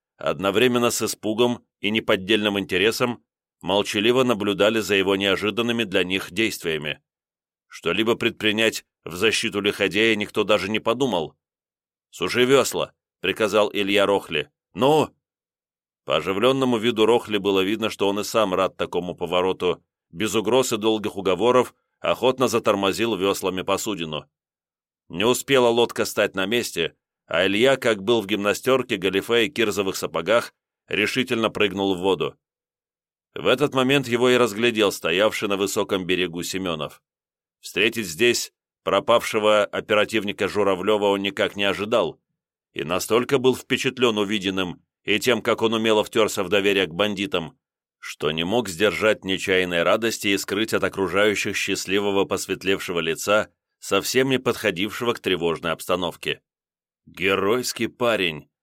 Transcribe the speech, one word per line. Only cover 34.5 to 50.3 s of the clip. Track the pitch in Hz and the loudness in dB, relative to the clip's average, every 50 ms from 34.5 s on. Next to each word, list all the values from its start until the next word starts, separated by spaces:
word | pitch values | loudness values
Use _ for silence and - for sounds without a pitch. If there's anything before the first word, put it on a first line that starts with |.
| 101 107 117 120 113 107 104 95 | 0 0 0 0 2 4 2 2
стоявший | - - - 82 85 92 107 107 - - 117 | 2 -2 -2 0 2 2 2 2 0 -2 -4
на | 98 101 | -4 -2
высоком | 95 101 - - 110 98 95 101 95 92 | -2 -2 -2 0 -2 -2 -2 -2 -2 0
берегу | 85 92 87 90 87 80 87 82 | 0 0 0 0 -4 -4 -8 -8
Семёнов. | - - 92 92 87 82 76 71 67 - _ _ _ _ _ _ _ _ _ _ _ _ _ | -6 -6 -6 -4 -4 -4 -4 -6 -10 -10 _ _ _ _ _ _ _ _ _ _ _ _ _
Встретить | - - - - 101 233 117 117 107 | -16 -6 -2 0 0 2 0 -2 -8
здесь | 87 78 78 117 120 117 - - - _ _ _ _ _ _ - | -6 -2 2 2 4 4 2 -2 -8 _ _ _ _ _ _ -2
пропавшего | - 90 98 98 - 117 117 - - - 110 107 107 107 104 101 | 0 0 0 4 4 2 2 2 0 -2 2 4 4 4 4 2
оперативника | - - 98 98 - 107 104 101 - 107 110 98 101 95 - 104 90 | 0 -2 -6 -2 0 2 2 2 2 0 -2 -2 -2 -4 -4 -4 -2
Журавлёва | 82 104 101 98 95 90 95 104 107 104 101 | 0 0 0 0 0 0 0 0 2 2 4
он | 101 98 98 | 2 2 2
никак | 98 98 95 - 101 95 - | 0 -4 0 0 -2 -2 0
не | 101 101 | -2 -2
ожидал | 98 92 85 101 107 120 110 92 76 - _ _ _ _ _ _ _ _ _ _ _ - | -2 0 -2 -2 0 0 0 0 0 -4 _ _ _ _ _ _ _ _ _ _ _ -10
и | - 71 | -8 -6
настолько | 76 87 92 - - 107 123 123 - 135 | -4 -4 -4 -2 2 0 0 2 2 0
был | 131 123 131 120 | 2 2 2 2
впечатлён | - - - 131 - - 131 - 123 123 120 110 | 0 -4 -4 -4 -2 -2 -4 -2 0 0 2 2
увиденным | 104 104 98 110 107 90 98 95 95 92 87 80 - _ _ _ _ - | 0 -2 -2 -2 -2 -2 -2 -2 -2 -4 -4 -6 -12 _ _ _ _ -4
и | - 101 | -2 -2
тем, | 101 - 127 120 107 | 0 2 2 0 0
как | - 120 110 - | 2 -2 0 0
он | 113 110 113 | 0 0 0
умело | 110 113 113 107 107 98 | 0 2 2 2 2 2
втёрся | - - 117 107 98 - 107 95 | 0 2 2 2 2 0 -4 -4
в | 87 | 0
доверие | 101 101 98 101 98 98 95 | 0 2 2 2 2 2 0
к | 80 82 | -2 0
бандитам, | 90 104 104 101 92 101 95 - 87 80 78 - _ _ _ _ _ _ _ _ | -2 -2 -2 -2 -4 -6 -4 -4 -4 -4 -6 -14 _ _ _ _ _ _ _ _
что | _ - - - - - 78 | _ -16 -16 -10 -4 -4 -4
не | 80 80 85 | -2 -2 -2
мог | 90 110 123 117 | 0 -2 -2 -2
сдержать | 98 85 80 104 104 85 78 101 110 104 - - | -4 -2 0 0 0 2 2 2 2 0 0 -2
нечаянной | 92 95 87 - 95 92 92 92 90 87 85 82 | -6 -4 -4 0 0 2 2 2 0 0 0 2
радости | 90 113 113 113 113 107 - - | 2 2 2 0 -2 -4 -2 0
и | 104 | 0